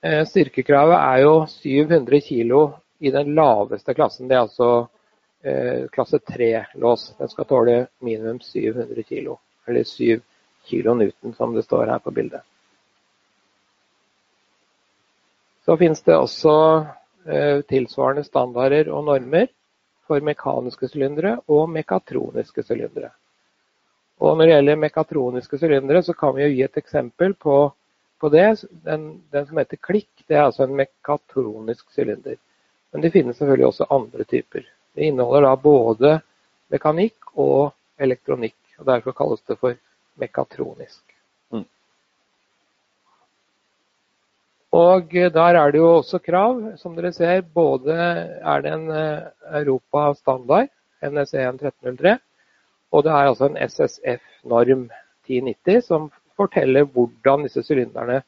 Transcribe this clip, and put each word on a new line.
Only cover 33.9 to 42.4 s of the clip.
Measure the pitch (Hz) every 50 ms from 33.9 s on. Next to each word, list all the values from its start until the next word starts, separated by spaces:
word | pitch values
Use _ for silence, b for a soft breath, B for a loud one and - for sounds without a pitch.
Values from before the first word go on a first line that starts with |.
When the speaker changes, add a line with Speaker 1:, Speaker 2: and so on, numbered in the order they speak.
| 143
Speaker 1:
andre | 139 113 110 - - 107
typer. | _ - 127 - _ _ - - _ _ _ _ _ _
Det | - 151 156
inneholder | 143 127 123 120 127 143 147
da | 135 131
både | 135 135 151 147 135 113 117 113 107 127 147 156 160 _ _ _ _ _ _ _ _ _ _ -
mekanikk | 143 - 151 156 165 196 226 _ _ - - _
og | - 139 139 139 135 143 143 _ _ _ _ _ _
elektronikk, | 143 131 127 - _ - 143 127 117 113 _ _ _ _ _ _
og | - 135
derfor | 127 120 - 127 127
kalles | - - - 117 - _
det | - 117 -
for | - 127 123 - _ _ _ _ _ _ _
mekatronisk. | _ - - _ - 135 _ - - - - 80 78 67 - - _ _ _ _ _ _ _ _ _ _ _ -
Speaker 2:
Mm. | 110 92 _ _ _ _ _ _ _ _ _ _ _ _ _ _ _